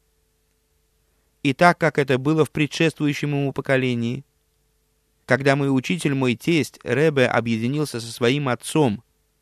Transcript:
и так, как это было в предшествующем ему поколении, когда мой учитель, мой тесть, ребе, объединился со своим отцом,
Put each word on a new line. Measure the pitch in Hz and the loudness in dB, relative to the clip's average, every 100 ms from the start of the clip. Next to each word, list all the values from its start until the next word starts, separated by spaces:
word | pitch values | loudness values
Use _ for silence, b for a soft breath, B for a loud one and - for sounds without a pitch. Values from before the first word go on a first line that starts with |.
| _ _ _ _ _ _ _ _ _ _ _ _ _ _ | _ _ _ _ _ _ _ _ _ _ _ _ _ _
и | 147 | -4
так, | 131 175 165 | 4 4 4
как | 160 - | 0 0
это | 139 131 | 0 0
было | 135 156 139 | 0 0 0
в | |
предшествующем | - 147 - 165 - 147 143 147 | -2 -4 0 -2 0 -2 -2 -4
ему | 143 139 | -2 -2
поколении, | 135 135 135 127 120 117 131 - _ _ _ _ _ _ _ _ _ - | -4 -2 0 0 -2 -4 -6 -12 _ _ _ _ _ _ _ _ _ -2
когда | 127 139 | 0 2
мой | 139 139 | 2 2
учитель, | 135 - 180 156 | 0 0 -2 -2
мой | 135 127 113 | 0 0 0
тесть, | - 165 117 - | 0 0 -2 -6
ребе, | - 123 160 135 123 | -4 0 2 2 2
объединился | 120 117 113 117 147 143 117 | 0 0 -2 -2 -2 -4 -6
со | 113 | -10
своим | - 120 143 139 | -2 0 0 -2
отцом, | 120 - 156 139 107 - _ _ _ | -4 -2 0 2 0 -8 _ _ _